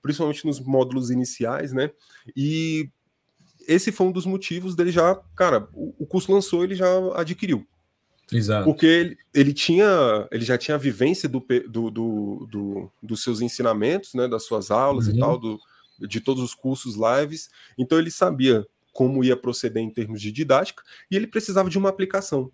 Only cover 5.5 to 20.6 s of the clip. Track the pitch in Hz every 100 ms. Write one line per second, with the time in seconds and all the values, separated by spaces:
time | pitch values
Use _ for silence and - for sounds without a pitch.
5.5 | 120 101 - - - 151 185 185 196 196
6.5 | 170 185 185 185 185 185 - 165 175 190
7.5 | 120 - _ _ _ _ _ - 120 104
8.5 | 107 98 - 160 165 170 - _ 143 139
9.5 | 143 - 175 208 180 127 107 - 117 117
10.5 | 123 - 151 135 104 131 185 151 127 -
11.5 | 127 113 113 113 110 113 107 101 101 117
12.5 | 104 101 98 92 _ 110 110 - 113 120
13.5 | - 120 107 113 190 196 127 123 113 -
14.5 | 110 95 107 139 135 110 110 120 123 113
15.5 | 107 _ _ _ _ 101 110 123 131 123
16.5 | - 131 165 127 107 113 131 151 156 -
17.5 | _ - - 127 160 165 - 185 143 131
18.5 | 113 98 _ _ - 127 135 127 123 123
19.5 | 117 120 113 110 113 107 107 107 113 151
20.5 | 131